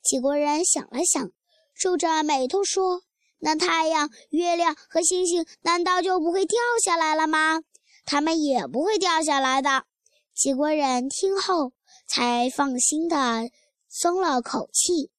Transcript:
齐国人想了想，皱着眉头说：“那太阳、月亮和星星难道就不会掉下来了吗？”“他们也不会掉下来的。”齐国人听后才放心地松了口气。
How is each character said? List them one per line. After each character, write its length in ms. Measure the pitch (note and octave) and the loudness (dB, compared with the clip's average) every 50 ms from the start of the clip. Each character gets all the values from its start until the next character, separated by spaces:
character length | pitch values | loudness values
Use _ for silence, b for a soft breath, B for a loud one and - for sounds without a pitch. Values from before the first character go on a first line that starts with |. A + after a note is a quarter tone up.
齐 160 | _ - - C4+ | _ -2 -2 0
国 200 | A#3+ C#4 C#4+ D4 | 0 0 0 0
人 260 | D4 D4 D4 D4+ F4+ | 0 0 0 0 0
想 180 | - - D#4 | 0 -2 -2
了 220 | - - - B3 F4 | -4 -8 -4 -2 0
想， 260 | - - D4 B3+ F3 _ _ _ _ _ _ _ _ _ - | 0 0 -2 -4 -8 _ _ _ _ _ _ _ _ _ -4
皱 200 | - F#4+ F4+ D4+ | -2 -2 0 0
着 260 | F4+ E4 D#4+ D#4 D#4 | 0 0 0 0 0
眉 240 | D4+ D4+ C4+ C4 B3+ | 0 0 0 0 0
头 160 | - G4 G4+ | 0 0 0
说 380 | F#4 - G4 F#4+ F#4 F4+ F4+ _ _ _ _ _ _ _ _ | 0 0 0 0 0 0 -2 _ _ _ _ _ _ _ _
：“那 140 | - D#4 D#4 | -4 -2 -2
太 360 | D#4 F4 F4+ E4 E4 D#4+ D#4+ | 0 0 0 0 0 0 0
阳、 200 | D#4+ D#4 D4 D4+ B B B B | 0 0 -2 -2 B B B B
月 260 | - D#4 F4 F4 F4 | -2 -2 0 0 0
亮 220 | E4+ E4+ - E4+ - - _ | 2 2 0 0 -4 -12 _
和 140 | - E4 | -2 0
星 260 | F4 - F#4 F4+ F#4 E4+ | 0 2 0 0 0 0
星 180 | E4+ F4 D#4+ B B B _ | 0 -2 -2 B B B _
难 200 | E4 E4+ F4 F4 | 0 0 2 2
道 180 | F#4 F4+ F#4 | 2 0 0
就 200 | E4+ F#4+ F#4 F#4 | 2 0 0 0
不 100 | D4+ E4+ | 0 0
会 140 | E4+ F#4+ G4 | 0 0 0
掉 120 | - - A#4+ A#4 A#4+ A#4+ A#4 | 0 0 0 0 0 0 0
下 140 | - G4 E4+ | 0 0 0
来 180 | E4 D#4+ D#4 D#4 | 0 2 0 2
了 140 | D#4 D#4 D#4 | 0 0 2
吗 360 | D#4 D#4 D#4 D#4 D#4+ D#4+ D#4+ _ _ b b b b b b - | 2 2 2 2 0 -2 -4 _ _ b b b b b b -2
？”“他 140 | C#4+ C#4+ | -2 0
们 200 | D4 D#4+ E4 E4 | 2 2 2 2
也 240 | D4+ C#4+ C4+ A#3+ E3+ | 2 2 0 0 -2
不 160 | C3 - A#3+ | -2 -4 -2
会 160 | D#4 G4 A4 F#4 | 0 0 0 2
掉 240 | F#4+ F4+ E4 D#4+ | 2 2 2 2
下 200 | D#4+ D4+ D4 C#4 | 2 2 0 2
来 200 | C4+ C4 C4 C4+ | 2 2 0 0
的。” 220 | C4 C#4+ C4+ C4 - _ _ _ _ _ _ _ _ _ _ | 2 2 0 0 -2 _ _ _ _ _ _ _ _ _ _
齐 200 | - - C4+ C4+ | -2 0 0 0
国 180 | B3+ D4 D4+ | 0 2 0
人 380 | D#4 D4+ C#4+ C4 B3+ B3 B3 C4+ | 2 2 2 0 0 0 -2 -4
听 280 | - - - F#4+ G4 G4 | -4 -2 -2 0 0 0
后 360 | - - F#4 E4+ C#4+ B3+ _ _ b b b b b b | 0 0 0 0 -2 -4 _ _ b b b b b b
才 420 | - - B3 A#3+ A#3+ A#3+ A#3+ B3+ | -4 -2 0 0 0 0 0 -2
放 300 | B3+ - C#4+ C#4 B3+ B3 | 0 -2 -2 -2 0 0
心 300 | - - D4+ D4+ D#4+ E4+ | 0 0 0 0 -2 0
地 420 | E4 C#4+ C4+ A#3+ A#3 A3+ A3+ A#3+ _ _ _ _ _ _ _ _ | 0 0 0 0 -2 -2 -4 -6 _ _ _ _ _ _ _ _
松 320 | - - - F4 F4 F#4+ | -10 -2 -2 0 0 2
了 200 | F#4 E4 C#4 B3 | 0 2 0 0
口 280 | A#3+ - - D4 - - | -2 -2 -6 -6 -6 -4
气。 400 | - - - - F4+ D#4+ C4+ - _ | -2 -2 0 2 0 0 -2 -4 _